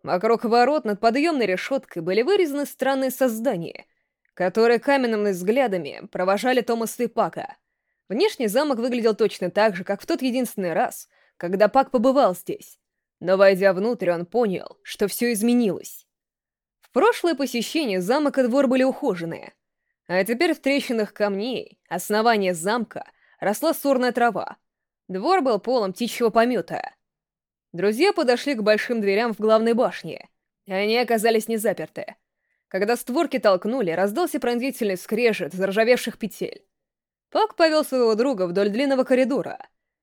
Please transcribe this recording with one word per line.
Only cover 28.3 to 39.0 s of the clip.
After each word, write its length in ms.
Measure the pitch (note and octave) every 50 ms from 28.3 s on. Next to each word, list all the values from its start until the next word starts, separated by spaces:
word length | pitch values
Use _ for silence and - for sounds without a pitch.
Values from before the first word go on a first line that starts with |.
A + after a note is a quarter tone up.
| B3 A#3+ - C#4+ C#4+
к 80 | A3
большим 380 | G#3 G#3+ G#3+ G#3+ - - B3 A3+
дверям 320 | G3+ G3 G3 G3+ A#3+ A#3
в 60 | G#3+ -
главной 360 | G#3 G#3+ A3 A3+ A3+ A3+ A#3
башне, 540 | A3 B3 F3+ - - - E3 - - - _ _ _ _ _ _ _ _
и 80 | -
они 260 | F#3+ F#3+ G#3 G#3+ A3 A#3+
оказались 480 | B3 A#3 A#3 A3 G3 A#3 A3+ A3 G#3+
не 120 | - A3+ A3
заперты. 580 | G#3 A3 F3+ - D#3 - _ - - - - _ _ _ _ _ _ _ _ _ _
Когда 300 | _ - F#3+ G3+ G#3 A#3+
створки 420 | - - - A#3+ D#4+ E4+ - - B3
толкнули, 540 | - G#3+ F#3+ F3+ - G#3 A#3+ C4+ A3+ E3+
раздался 480 | D#3+ E3+ F#3+ G3+ G#3 D#4+ F4+ D#4+ - C#4
пронзительный 560 | - A#3+ A#3+ A#3+ A#3+ C#4 B3+ - A#3+ G3+ F#3
скрежет 560 | F3+ - - A3 G#3+ B3 A#3 G#3 - F3+ C#3+
заржавевших 680 | F3 F3+ F#3+ G3+ F#3+ G#3+ A3 A3+ B3 A#3+ - A#3+ - _
петель. 480 | - F#3+ - - F#3+ - - - _ _ _ _ _ _ _ _ _ _ _ _ _ _
Пак 240 | - D#4 A4 G#4+ -
повел 300 | - E4+ D#4+ D#4 D#4 D4
своего 320 | - C4 B3+ A#3+ A3+ A3
друга 320 | G#3 B3 C#4+ C4 F#3 F#3 F3
вдоль 220 | F3 G3 G3+ G#3
длинного 340 | G3 A#3 C#4+ C#4 C4+ B3+